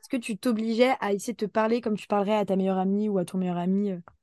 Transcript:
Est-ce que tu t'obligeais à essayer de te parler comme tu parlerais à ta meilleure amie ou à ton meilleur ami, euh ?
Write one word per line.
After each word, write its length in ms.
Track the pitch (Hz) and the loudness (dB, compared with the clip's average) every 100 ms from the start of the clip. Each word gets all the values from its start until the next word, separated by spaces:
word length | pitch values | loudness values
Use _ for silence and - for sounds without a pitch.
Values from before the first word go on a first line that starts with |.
Est-ce 60 | - | -6
que 80 | 262 | -6
tu 200 | 233 202 | -4 -4
t'obligeais 560 | 254 214 226 220 254 262 | -2 0 0 4 4 4
à 120 | 208 | 0
essayer 200 | 202 - | -2 -4
de 40 | 220 | -4
te 120 | 202 | -2
parler 300 | 220 220 240 | 0 2 0
comme 160 | 233 208 | 0 -4
tu 100 | - | 0
parlerais 300 | 208 196 214 | 0 2 2
à 80 | |
ta 120 | 202 190 | 2 0
meilleure 220 | 190 190 | 2 0
amie 300 | 190 202 214 | 0 0 0
ou 100 | 196 | 0
à 60 | |
ton 140 | 175 185 | -2 -2
meilleur 180 | 185 175 | -2 -2
ami, 340 | 180 190 202 | 0 0 0
euh ? 60 | 180 - _ | -4 -10 _